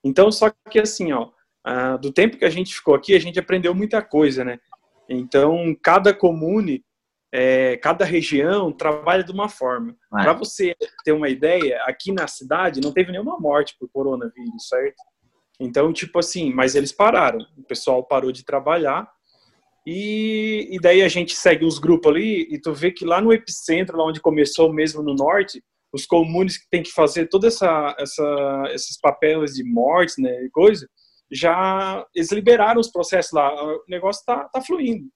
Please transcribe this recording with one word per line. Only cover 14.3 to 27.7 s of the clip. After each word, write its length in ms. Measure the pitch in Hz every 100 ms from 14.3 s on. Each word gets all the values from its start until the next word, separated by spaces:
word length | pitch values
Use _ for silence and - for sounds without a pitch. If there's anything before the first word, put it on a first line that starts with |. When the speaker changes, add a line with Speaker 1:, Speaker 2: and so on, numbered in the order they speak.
| 127 120 113 -
Speaker 1:
certo? 280 | 127 139 _ - _ _ _ _ _
Então, 340 | 127 123 156
tipo 260 | 160 160 175
assim, 320 | 170 185 151
mas 220 | 127 131 143
eles 160 | 143
pararam. 480 | - 208 185 143 117 - -
O 60 |
pessoal 400 | - 117 - 127
parou 280 | 127 135 131
de 120 | 131
trabalhar. 680 | - 139 139 170 147 156 220 _ _ _ _ _ _ _ 165
E, 840 | 175 208 214 220 214 220 214 -
e 80 | 185
daí 220 | 175 185
a 60 | 185
gente 260 | 180 170 -
segue 300 | 185 156 165
os 120 | 147
grupos 320 | 151 165 156
ali 360 | 156 220 196 165
e 100 | 147
tu 140 | 160
vê 160 | 143 175
que 120 | 180 170
lá 140 | 175
no 120 | 220
epicentro, 640 | 226 - - - 165 185 165
lá 80 | 160
onde 160 | 156
começou 500 | 160 151 143 - 160
mesmo 320 | 156 156 151
no 100 | 151
norte, 480 | 139 143 202 190 123 _ _ _
os 140 | 139 -
comunes 520 | 170 160 175 185 -
que 120 | _
tem 120 | 175
que 100 | 160
fazer 360 | - 151 170 165
toda 200 | 196 226
essa, 480 | 226 185